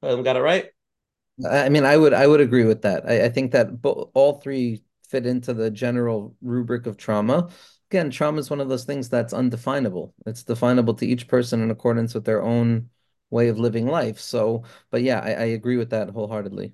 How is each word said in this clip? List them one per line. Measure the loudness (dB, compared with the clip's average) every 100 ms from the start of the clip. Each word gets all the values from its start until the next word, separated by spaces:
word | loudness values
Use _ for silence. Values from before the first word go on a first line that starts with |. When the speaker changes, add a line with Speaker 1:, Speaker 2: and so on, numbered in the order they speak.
Speaker 1:
Um, | -2 -2
got | 0
it | 0
right? | 2 0 -2 _ _ _ _ _ _ _ -2
Speaker 2:
I | 0 4
mean, | 4
I | 6 6
would, | 6
I | 6 6
would | 6
agree | 6 4
with | 4 2
that. | 0 -2 0
I, | 2 2
I |
think | 0 0
that | 2 2 0
bo-, | -4 -2 -2
all | 2 4 2
three | -6 -4 -4 -4 _ _ _
fit | -4 -2
into | -4 -4
the | -4 -2
general | -2 -2 0 0 -2 -6 -12
rubric | -6 -4 -2 -4 -6
of | -10
trauma. | -2 0 2 0 0 -8 -20 _ _
Again, | -2 -2
trauma | -2 -2 -2
is | -4
one | -6
of | -4
those | -4
things | -4 -8 -2
that's | -2 -2
undefinable. | -2 -2 -2 -4 -2 -2 -4 -10 _
It's | -12 -12
definable | -6 -2 2 2 2
to | 0 -2
each | -4 0
person | 0 0 -2
in | -2
accordance | -2 -2 0 -2
with | -4
their | -2 -2
own | 0 0 2 0 -4 _ _ _ _
way | 0 0
of | 2
living | -2 0 -2
life. | -2 -4 -6
So, | -8 -2 -2 -2 -8 -20 _
but | -2
yeah, | 0 -2
I, | -2
I | -4
agree | -2 -4 -2 -2
with | -2
that | -4 -4
wholeheartedly. | -6 -6 -6 -8 -10 -12